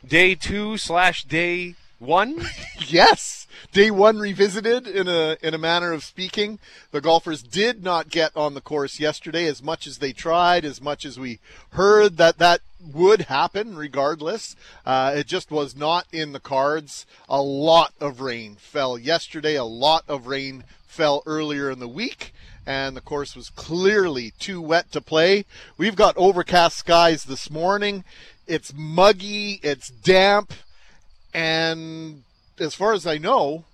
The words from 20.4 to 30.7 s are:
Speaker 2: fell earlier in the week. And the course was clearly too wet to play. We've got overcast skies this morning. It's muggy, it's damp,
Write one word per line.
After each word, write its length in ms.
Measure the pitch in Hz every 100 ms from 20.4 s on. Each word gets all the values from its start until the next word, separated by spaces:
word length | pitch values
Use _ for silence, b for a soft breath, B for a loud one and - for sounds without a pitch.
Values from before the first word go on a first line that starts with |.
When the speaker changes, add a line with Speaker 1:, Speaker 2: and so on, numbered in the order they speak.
| 135 131 113 b _
Speaker 2:
fell 380 | - 151 143 -
earlier 460 | 156 151 143 139
in 80 | 127
the 80 | 120
week. 460 | 135 247 - - b b b -
And 300 | 135 135 131
the 60 |
course 340 | - 147 143 123
was 140 | 117
clearly 840 | - - 170 190 214 180 135 113 _
too 220 | - 185
wet 280 | 160 165 -
to 80 | 151
play. 420 | - 156 170 202 202 B B -
We've 200 | 190 190
got 180 | 202 170
overcast 640 | 185 185 165 180 170 -
skies 480 | - 170 170 156 -
this 240 | 135 -
morning. 540 | 151 175 202 202 196 175 b b b -
It's 260 | 156 -
muggy, 840 | 139 156 165 196 190 202 208 208 202
it's 280 | 147 139 -
damp, 640 | 127 170 190 196 202 208 - -